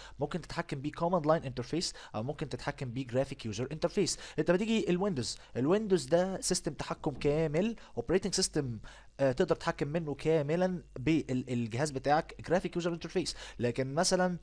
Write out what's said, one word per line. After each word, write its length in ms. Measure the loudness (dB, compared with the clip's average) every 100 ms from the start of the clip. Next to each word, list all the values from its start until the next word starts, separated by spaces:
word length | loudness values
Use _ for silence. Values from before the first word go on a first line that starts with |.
| -16 -6
ممكن 220 | -4 -4
تتحكم 400 | -6 -6 -4 -4
بيه 100 | -4
كوماند 340 | -2 0 2 4
لاين 180 | 2
انترفيس، 500 | 0 -6 -4 -2 -2 -8 -8 -6
او 80 |
ممكن 260 | -4 -4 -6
تتحكم 420 | -4 -6 -4 -6
بيه 160 | -6 -2
جرافيك 380 | 0 0 -4 -6
يوزر 220 | -4 -4
انترفيس. 460 | -2 0 2 0 -2 -4 -2
انت 120 | 2
بتيجي 380 | 2 2 2 2
الويندوز، 480 | 2 2 0 -4 -6 -8 0
الويندوز 480 | 2 2 4 2 4
ده 360 | 4 4 0
سيستم 320 | -2 0 -2
تحكم 380 | -6 -6 -4 -4
كامل، 640 | 0 2 2 2 2 0 -2 -8 -8
اوبريتنج 360 | 0 2 2
سيستم، 460 | 0 2 0 -2 -6 -10 -18 -18 0
آه، 120 | 2
تقدر 240 | 4 2 2
تتحكم 320 | 0 -2 -2
منه 280 | -2 -2 -2
كاملًا 680 | 2 2 4 2 2 0 -8 -2
بالجهاز 920 | 2 2 2 -2 0 -2 0 0 -2
بتاعك 440 | 0 2 2 2 -8 0
جرافيك 260 | 2 2 -2
يوزر 180 | -2
انترفيس. 420 | -2 -2 -2 -2 -6 -12 -2
لكن 340 | -2 0 0
مثلًا 440 | 2 4 4 4 0